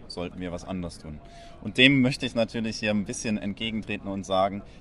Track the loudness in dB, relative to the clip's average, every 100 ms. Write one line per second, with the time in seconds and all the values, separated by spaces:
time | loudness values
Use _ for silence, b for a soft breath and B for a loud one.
0 | -12 -6 -6 -6 -6 -6 -6 -6 -6 -8
1 | -12 -14 -14 B B B -2 8 8 10
2 | 4 2 -2 0 0 0 -4 -2 0 0
3 | 0 -4 -2 -2 -2 -4 -4 -4 -4 -6
4 | -6 -6 0 2 2 -2 -12 B